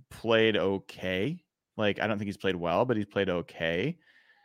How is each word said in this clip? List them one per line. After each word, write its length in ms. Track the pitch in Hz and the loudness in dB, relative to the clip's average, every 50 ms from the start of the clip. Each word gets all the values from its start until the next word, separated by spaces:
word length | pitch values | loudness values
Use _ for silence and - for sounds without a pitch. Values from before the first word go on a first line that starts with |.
| - - | -18 -20
played 480 | - - - 113 113 110 110 113 104 | -16 -6 0 2 4 6 6 4 4
okay. 880 | 87 87 98 98 95 - - - - - 92 92 92 107 143 175 175 _ _ _ _ _ _ - | 2 2 2 0 -2 -6 -10 -14 -8 -6 -4 -2 -2 -2 -4 -6 -8 _ _ _ _ _ _ -6
Like, 220 | 107 107 101 98 - | -2 0 0 0 0
I 80 | - | 0
don't 100 | 107 107 | -2 -2
think 100 | 101 107 | -2 -4
he's 100 | 101 92 | -6 -6
played 180 | - - 95 90 | -4 -2 -2 -2
well, 280 | 87 85 82 85 101 123 | -2 0 0 2 2 2
but 140 | 127 117 | 2 0
he's 80 | 107 98 | -2 -2
played 240 | - - 101 98 92 | -4 -2 -2 0 0
okay. 680 | 87 85 82 - - - 82 82 85 87 110 151 175 _ _ _ _ _ _ _ _ _ | 0 -2 -4 -6 -8 -4 -4 -2 -2 -2 -2 -4 -6 _ _ _ _ _ _ _ _ _